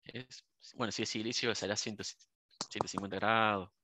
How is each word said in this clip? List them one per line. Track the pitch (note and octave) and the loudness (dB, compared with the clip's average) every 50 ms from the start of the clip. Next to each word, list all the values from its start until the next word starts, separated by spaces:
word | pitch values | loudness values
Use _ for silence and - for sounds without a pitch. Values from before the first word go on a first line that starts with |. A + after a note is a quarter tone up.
| _ | _
es, | - - A#2+ B2+ B2+ - - _ _ _ _ _ - - | -10 -10 -10 -10 _ -16 -20 _ _ _ _ _ -20 -4
bueno, | - B2 G#2+ G2 | -2 -2 -2 0
si | - A2 | -2 -2
es | - | -2
silicio | - A2+ G#2+ A2+ B2 - - A#2+ A2 | -2 -2 -2 -2 -2 0 2 2 0
será | - - F#2+ G#2+ | 2 2 0 2
cien, | G#2+ - A#2+ G#2+ | 2 0 -4 -4
ciento | G#2 - - - _ - _ _ _ _ _ - _ - - - G#2 - | -6 -8 -10 -10 _ -20 _ _ _ _ _ -8 _ -8 -6 0 -2 -2
cincuenta | - - F#2+ G2 G2 F#2+ | 0 0 -4 -4 -4 -2
grados. | G2 F#2+ G#2 A2+ A2+ A2 A2 G#2 G2 F#2 F#2+ _ _ | 0 4 4 6 6 6 6 4 2 -2 -6 _ _